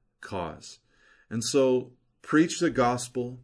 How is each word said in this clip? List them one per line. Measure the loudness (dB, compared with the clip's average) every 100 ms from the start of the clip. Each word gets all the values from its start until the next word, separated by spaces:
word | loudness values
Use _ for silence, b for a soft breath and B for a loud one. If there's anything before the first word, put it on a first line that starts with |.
| _ _
cause. | -10 -8 -8 -10 -16 -20 _ b b b b
And | -6
so | 0 2 4 2 -2 -12 _ _
preach | 0 2 4 2
the | -2
gospel, | 2 2 0 -4 -6 -6 -8